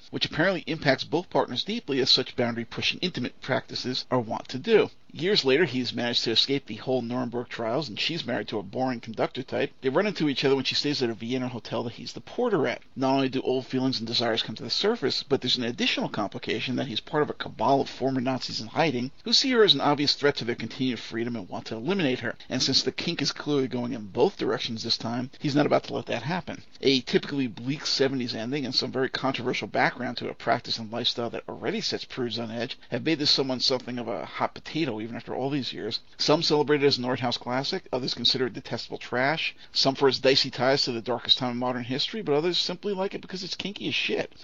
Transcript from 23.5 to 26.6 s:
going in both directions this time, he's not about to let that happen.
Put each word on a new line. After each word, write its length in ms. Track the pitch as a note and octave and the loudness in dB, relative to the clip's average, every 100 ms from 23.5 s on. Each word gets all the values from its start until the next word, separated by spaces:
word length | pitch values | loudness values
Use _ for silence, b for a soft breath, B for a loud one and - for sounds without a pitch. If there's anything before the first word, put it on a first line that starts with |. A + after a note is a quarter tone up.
| C#3+ C3 | 0 0
going 240 | B2 A#2+ | -2 -4
in 140 | A2+ G#2 | -6 -4
both 280 | A#2 E3 - | 2 2 2
directions 480 | A#2+ A#2 - A2+ | -2 0 -2 -4
this 140 | A2+ - | -2 -2
time, 320 | A#2 A#2+ B2+ - | -2 -4 -6 -4
he's 160 | D3+ C#3 | 0 4
not 100 | C#3+ | 4
about 200 | C3 - | 2 2
to 80 | |
let 140 | A#2+ A#2 | -6 -4
that 160 | A#2 | -4
happen. 380 | A#2+ F3+ - - | -2 -4 -4 -10